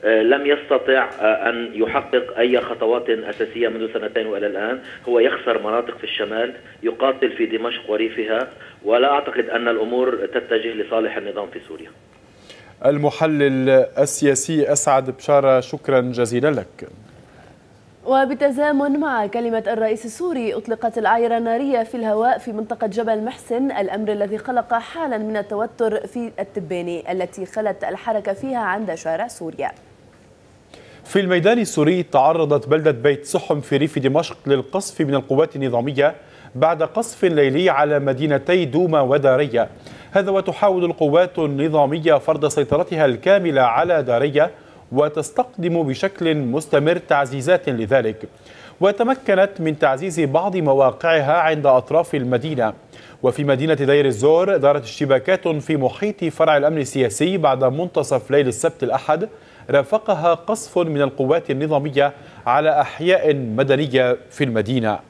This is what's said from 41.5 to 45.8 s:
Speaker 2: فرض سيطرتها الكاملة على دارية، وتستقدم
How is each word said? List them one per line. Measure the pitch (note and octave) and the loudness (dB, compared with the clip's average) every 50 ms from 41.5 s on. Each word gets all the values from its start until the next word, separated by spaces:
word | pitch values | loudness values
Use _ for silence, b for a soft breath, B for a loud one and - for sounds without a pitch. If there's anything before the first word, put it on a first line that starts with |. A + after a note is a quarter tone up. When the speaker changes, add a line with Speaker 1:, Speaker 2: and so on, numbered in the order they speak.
| C#3+ C3+ D3+ D#3+ D3+ D#3 C#3+ C3+ D3 E3+ D3+ E3 D#3 | -2 -2 -2 0 2 2 2 2 0 -2 2 2 2
Speaker 2:
فرض | C#3 - - D#3+ D3+ D3+ D3 | 2 2 0 -2 0 0 0
سيطرتها | - D3+ C#3+ - C#3+ D3+ F3+ - F3 D#3+ D#3 | 0 0 0 0 0 0 0 -2 0 0 2
الكاملة | C#3 B2 A2 - F3 G3 G3+ F#3 E3+ D3 C3+ | 2 2 0 2 4 4 4 4 2 2 4
على | B2+ A#2+ A2+ B2+ E3 F3 F3 D#3 C#3 | 2 4 2 2 2 2 0 0 0
دارية، | B2 A#2+ A#2 D3 D3 C3 D3 D3+ F3+ B B B B B B B B | 0 0 0 0 2 2 2 0 0 B B B B B B B B
وتستقدم | A#2+ C3 D3 D3+ D3 D#3+ D3 - - - B3 B3+ - - E3 F3 E3+ E3+ | 0 0 0 0 0 -6 -8 -4 -2 -4 -4 -4 -4 -6 -4 -2 -2 0